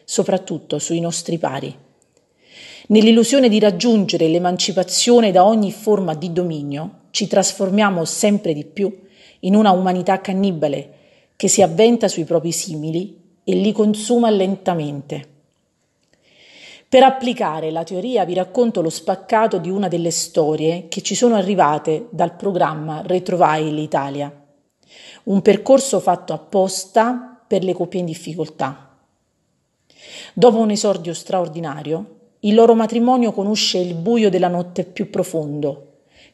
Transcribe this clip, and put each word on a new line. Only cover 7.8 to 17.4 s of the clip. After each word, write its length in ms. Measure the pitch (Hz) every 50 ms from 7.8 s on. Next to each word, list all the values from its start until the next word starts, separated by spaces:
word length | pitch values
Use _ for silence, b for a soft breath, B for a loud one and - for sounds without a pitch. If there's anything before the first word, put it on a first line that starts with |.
| 214 202 190 170 165
sempre 480 | 156 - - - 208 208 202 - -
di 120 | 156 147 147
più 300 | - - 208 196 185 - - b b b b b b b b
in 160 | - 185 196
una 160 | 214 220 202
umanità 480 | 185 180 190 185 180 180 175 196 190 190
cannibale 720 | 190 202 185 190 196 202 175 156 151 147 139 127 135 - b b b b b b b b b
che 120 | _ - 185
si 140 | - -
avventa 460 | 190 165 165 165 220 233 240 233 220 190
sui 160 | - 175 160
propri 280 | - 180 165 147 170
simili 680 | 165 - - 190 156 151 151 160 160 170 190 208 - _ _ _ _ _
e 120 | _ - 185
li 180 | 185 196 220
consuma 580 | 208 220 214 214 208 208 - - 240 240 233 226
lentamente. 1000 | 214 196 190 190 196 190 - 190 175 165 151 147 143 143 139 - 156 147 139 - _ _ _ _ _ _ _ _ _ _ _ _ _ _ _ _ B B B B B B B B B B B B B B B B -
Per 80 | 254
applicare 680 | 262 262 254 262 240 247 240 -